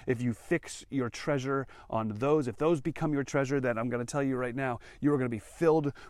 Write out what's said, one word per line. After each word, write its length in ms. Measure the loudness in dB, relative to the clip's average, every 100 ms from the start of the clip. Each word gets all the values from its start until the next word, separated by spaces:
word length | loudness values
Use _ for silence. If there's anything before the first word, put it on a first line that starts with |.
| -4
If 160 | 0
you 100 | 0
fix 540 | -4 -2 -2 -2 -16 -6
your 220 | -2 -2
treasure 560 | -4 -2 0 0 -2 -4 -12 -4
on 180 | -2 -2
those, 400 | 0 2 2 2
if 80 | 0
those 240 | 2 2
become 320 | 0 -2 0
your 120 | 0
treasure, 360 | 0 0 2 2
then 160 | 0 0
I'm 140 | 0
gonna 160 | -2 -2
tell 160 | -2
you 140 | 0 0
right 180 | -2
now, 240 | -2 -4 -4 -8 -2
you 100 | 2
are 60 | 2
gonna 100 | 2
be 100 | -2
filled 540 | -8 2 6 6 4 -6